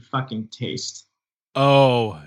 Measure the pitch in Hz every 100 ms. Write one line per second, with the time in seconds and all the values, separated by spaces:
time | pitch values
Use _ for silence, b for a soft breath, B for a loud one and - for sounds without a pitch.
0 | - 131 131 110 107 - 110 - - -
1 | _ _ _ _ _ 135 139 139 135 123
2 | 110 78